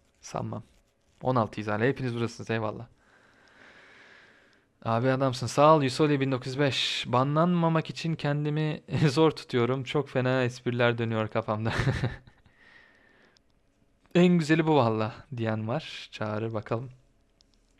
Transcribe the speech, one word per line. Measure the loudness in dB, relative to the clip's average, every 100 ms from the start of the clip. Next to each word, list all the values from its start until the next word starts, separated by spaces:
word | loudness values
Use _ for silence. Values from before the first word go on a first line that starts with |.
| _ _
sanmam. | -10 -8 -8 -10 -14 _ _ _ _ _
On | -2 0
altı | 0 -4
izale. | -4 0 0
Hepiniz | 0 -4
buradasınız. | -4 -6 -6 -6
Eyvallah. | -4 -4 -8 -14 _ _ _ _ _ _ _ -20 -20 -20 -20 -20 -20 -20 _ _ _ _ _
Abi | -4 0 2
adamsın. | 2 0 -2 -2
Sağ | 4 6 6
ol |
Yusoli | 4 2 2 2
bin | 0
dokuz | -2 -4
yüz | -2
beş. | 0 0 -4 -4 0
"Banlanmamak | 0 2 2 2 2 2 0 -2
için | -6 -6
kendimi | -4 -2 -2 -2 -2 -2 -4 -6
<laughs> | 0 2
zor | 4 4
tutuyorum. | 2 -2 0 2 0
Çok | -2 -4 -2
fena | -2 0 0
espriler | 0 -2 -4 2 2 2
dönüyor | -2 -2 -2
kafamda." | -2 -2 -2 -2 -2 -2 -2 -4 -8 -18 _ _ _ -20 -20
<laughs> | _ _ _ _ _ _ _ _ _ _ _ _ _
"En | 4 6 6
güzeli | 4 2 4
bu | 4
valla." | 4 2 -2 -6 -12 -4
diyen | -2 -2 -4
var. | -6 -8 -14 -16
Çağrı | -8 -6 -4 -6
bakalım. | -6 -4 -6 -6 -16 _ _ _ _ _ _ _